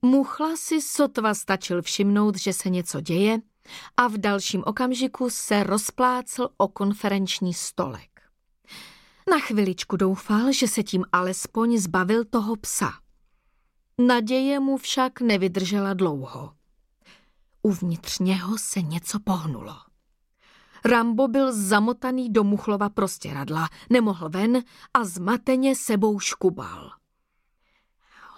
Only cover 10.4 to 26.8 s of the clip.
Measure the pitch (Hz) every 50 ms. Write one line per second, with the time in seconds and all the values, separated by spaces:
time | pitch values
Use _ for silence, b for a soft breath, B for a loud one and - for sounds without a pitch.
10.4 | 233 269 269 269 262 220 - - 208 - - 185 185 - - 180 180 185 185 -
11.4 | - - _ 226 226 233 233 226 185 180 165 185 180 180 220 233 233 220 - 233
12.4 | 208 208 233 214 - - - - 202 143 - - _ _ _ _ _ _ _ _
13.4 | _ _ _ _ _ _ _ _ _ _ _ - 247 247 247 240 226 214 254 262
14.4 | 262 269 285 285 277 269 269 262 - - - - 262 254 262 - 247 233 214 196
15.4 | 185 190 175 196 190 175 202 208 196 196 196 180 190 175 147 139 127 - - 127
16.4 | 135 147 - _ _ _ _ _ _ _ _ _ b b b b b b b b
17.4 | b b b b _ 214 196 - - 175 165 165 - - - - 185 185 190 185
18.4 | 180 180 220 220 - - - 202 175 151 156 170 - - - 214 208 - 190 180
19.4 | 160 156 139 110 95 101 - - - _ _ _ _ _ _ _ _ _ _ b
20.4 | b b b b b b b b b 226 247 240 226 233 226 214 269 269 226 277
21.4 | 269 262 247 214 202 190 214 208 208 226 240 233 - 254 254 254 254 240 208 220
22.4 | 208 202 208 202 - - 208 202 208 202 208 - 202 185 - - - 151 147 139
23.4 | 139 - 156 160 165 160 B B B B 233 254 233 214 196 170 175 156 156 185
24.4 | 202 226 240 254 240 B B B B B B 247 233 190 165 180 180 185 233 240
25.4 | - - 262 254 262 269 269 262 - - 226 208 196 220 208 202 - - - -
26.4 | - 185 175 - 123 - - 76